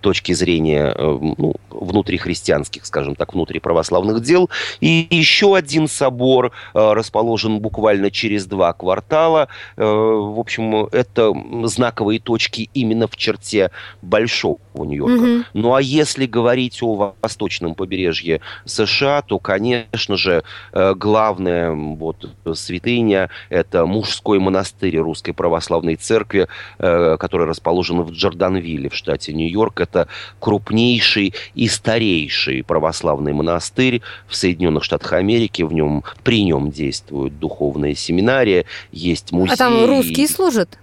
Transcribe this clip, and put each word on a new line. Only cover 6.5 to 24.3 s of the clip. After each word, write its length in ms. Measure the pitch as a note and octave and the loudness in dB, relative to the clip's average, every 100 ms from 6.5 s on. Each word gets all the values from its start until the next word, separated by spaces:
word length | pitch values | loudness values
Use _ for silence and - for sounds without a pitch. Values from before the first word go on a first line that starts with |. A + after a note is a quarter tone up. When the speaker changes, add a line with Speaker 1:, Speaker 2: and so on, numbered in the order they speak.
| - - | -4 -6
Speaker 1:
э, 180 | - G#2+ | 2 4
расположен 680 | G#2+ A2 A2 A#2 A2 A2 G#2+ | 4 0 0 0 0 0 -2
буквально 500 | A2 G#2+ G#2+ G2+ G2 | -2 0 2 4 2
через 360 | G2 A2 G#2 F#2 | 0 -2 -2 -4
два 260 | G2 F2 | 0 0
квартала. 760 | E2+ F2 G2 - D#3 E3 D#3+ C#3 - - - | 0 -2 -2 2 2 4 4 0 -4 -18 -2
Э, 80 | |
в 540 | G#2+ G#2+ A2 A2 G#2 G#2+ | 2 2 2 2 0 -4
общем, 460 | A2 - A2+ G#2+ G#2 | -6 -4 0 0 0
это 400 | - A#2+ - A2 D#2 - A#2 | 0 0 2 2 2 -6 -6
знаковые 540 | A2+ A2+ B2 A2+ G#2 A2+ | -4 0 -2 0 -2 -2
точки 480 | A#2 A2+ - - G#2+ | -2 -2 -2 -6 -6
именно 320 | C#3 A#2 A2+ A2 | -2 -2 0 -2
в 100 | - | -2
черте 540 | - G#2 - G#2+ F#2 - - - | -4 -4 -2 0 0 -2 -20 -18
Большого 560 | F2+ G#2+ A#2 - G2+ - - | 0 0 2 0 -2 -4 -8
Нью-Йорка. 480 | - D2 C#2+ C#2+ B3 A#3+ | -12 -8 -4 0 2 2
Speaker 2:
Мгм. 180 | A#3+ A#3+ | 0 -2
Speaker 1:
Ну, 200 | - A#2 | -2 2
а 60 | C3 | 2
если 440 | C#3 D3 D3 - C3 | 2 2 0 0 -2
говорить 560 | A#2 A#2 B2+ B2+ - | 2 2 2 -2 -2
о 320 | A#2 G#2 G2+ F#2+ | -2 0 -2 -2
восточном 520 | A2 - G2+ - E2+ | -6 -4 -6 -4 -6
побережье 680 | D#2+ F#2 F#2 F2+ D#2+ E2+ D#2+ - - | -6 -6 -2 -2 -2 -2 -4 -4 -18
С 200 | - - G#2 | -10 -2 0
Ш 320 | - C#3 C#3+ | 2 2 0
А, 40 | |
то, 160 | - G2 | 0 -6
конечно 760 | - G2 A2+ B2 A2 A2 - F#2+ | -2 0 0 -2 -4 -8 -4 -2
же, 260 | F#2 E2+ - - - | 2 0 0 -16 -6
э, 220 | F#2 F#2+ | 0 2
главная, 760 | F#2+ G2+ G#2+ G#2+ F2+ F#2 F2 E2+ | 2 2 2 2 0 0 0 0
м, 240 | D#2 D2+ D#2 | -2 -6 -6
вот, 340 | D#2+ D#2+ D2 - E2 | -8 -8 -14 -12 -8
святыня — 720 | D#2+ - F2 B2 A#2+ A2+ F#2+ F#2 - - | -8 -6 -6 -2 2 4 2 0 -6 -4
это 340 | F2+ - F2+ E2 | -2 0 0 2
мужской 520 | G#2 G#2+ - - | 0 -4 -6 2